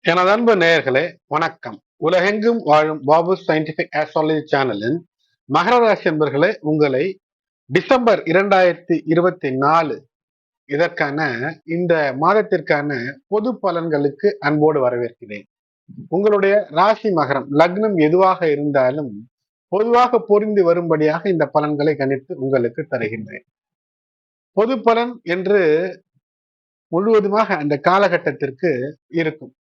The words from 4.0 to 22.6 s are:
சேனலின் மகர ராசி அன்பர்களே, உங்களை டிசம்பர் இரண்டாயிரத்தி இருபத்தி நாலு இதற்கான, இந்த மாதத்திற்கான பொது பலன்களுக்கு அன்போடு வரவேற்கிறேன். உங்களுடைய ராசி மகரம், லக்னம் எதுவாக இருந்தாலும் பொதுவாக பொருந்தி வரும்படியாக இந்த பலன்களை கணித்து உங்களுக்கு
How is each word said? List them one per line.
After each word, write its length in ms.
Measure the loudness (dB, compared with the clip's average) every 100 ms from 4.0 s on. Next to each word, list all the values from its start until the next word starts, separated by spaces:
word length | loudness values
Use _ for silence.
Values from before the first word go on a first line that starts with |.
| -4 -2 -2 -2 -2
சேனலின் 480 | -2 0 -2 -4 -4 -8 _ _ _ -2
மகர 240 | 0 4 4
ராசி 300 | 4 2 0
அன்பர்களே, 400 | 0 -2 2 0 0
உங்களை 600 | -4 0 2 0 -4 -6 _ _ _ _ _
டிசம்பர் 520 | -4 2 2 4 0
இரண்டாயிரத்தி 800 | 2 0 2 4 4 0 -4 -4 0
இருபத்தி 440 | 0 0 -2 -6
நாலு 440 | 0 2 2 0 -8 _ _ _ _ _ _ _
இதற்கான, 540 | -2 -2 -2 -6 -4 -4 -4 -8 -10
இந்த 520 | -8 -4 0 0 0 0
மாதத்திற்கான 800 | 0 0 0 -4 -2 -2 -2 -6 -8 -12 _
பொது 240 | -4 -4 -4
பலன்களுக்கு 680 | -4 -4 -2 -2 -2 0 -2 -2
அன்போடு 420 | -2 2 2 2 0
வரவேற்கிறேன். 600 | -2 -6 _ -16 -16 -16 _ _ _ _ -20 -6
உங்களுடைய 480 | -2 0 2 2 0 0
ராசி 420 | 0 0 0 -2
மகரம், 360 | -2 0 -4 -2
லக்னம் 480 | 2 2 2 -2 2 2
எதுவாக 440 | 4 2 2 0
இருந்தாலும் 600 | -2 0 0 0 -2 -8 -12 -20 _ _ _ _
பொதுவாக 560 | -2 2 2 4 2 2
பொருந்தி 300 | 2 2 2
வரும்படியாக 680 | 2 2 0 0 2 0 -2
இந்த 180 | 0 0
பலன்களை 480 | 0 -2 0 -2 0
கணித்து 380 | -2 -4 _ -8
உங்களுக்கு 520 | -2 0